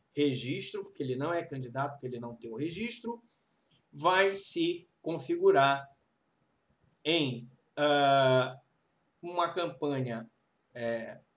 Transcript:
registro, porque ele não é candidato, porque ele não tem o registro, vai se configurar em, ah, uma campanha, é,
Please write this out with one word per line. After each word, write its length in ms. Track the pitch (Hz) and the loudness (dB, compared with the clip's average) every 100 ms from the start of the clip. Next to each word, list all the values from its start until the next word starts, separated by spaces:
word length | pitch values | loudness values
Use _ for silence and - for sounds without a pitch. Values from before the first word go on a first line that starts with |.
| _ | _
registro, 720 | - 147 117 117 185 190 202 | 0 0 0 -4 -6 -6 -8
porque 200 | 196 - | -10 -8
ele 120 | 165 127 | -6 -4
não 180 | 151 | -2
é 100 | 170 | -2
candidato, 500 | 165 135 123 127 143 | -4 -8 -8 -4 -6
porque 140 | - 131 | -6 -10
ele 120 | 120 | -8
não 160 | 120 113 | -10 -12
tem 140 | 117 | -12
o 60 | 113 | -6
registro, 640 | 156 165 233 233 226 240 _ _ _ _ _ _ _ | -6 -4 -6 -6 -8 -10 _ _ _ _ _ _ _
vai 440 | 143 160 185 196 190 | -4 2 4 2 2
se 520 | - 170 165 175 - _ | -4 -2 -2 -2 -8 _
configurar 880 | - 160 131 170 196 143 139 139 135 _ _ _ _ _ _ _ _ _ _ _ | -6 -6 -4 2 6 6 6 4 -4 _ _ _ _ _ _ _ _ _ _ _
em, 460 | 151 165 139 117 - _ _ - | -2 0 0 -4 -12 _ _ -2
ah, 840 | 147 143 139 139 131 131 131 - _ _ _ _ _ _ | 2 4 6 6 6 4 2 -4 _ _ _ _ _ _
uma 280 | 170 175 170 | -6 -2 -2
campanha, 800 | 180 170 165 147 135 123 113 113 _ _ _ _ | 0 -4 -4 -4 -2 -4 -6 -10 _ _ _ _
é, 460 | 123 117 117 110 - _ | -8 -4 -4 -6 -14 _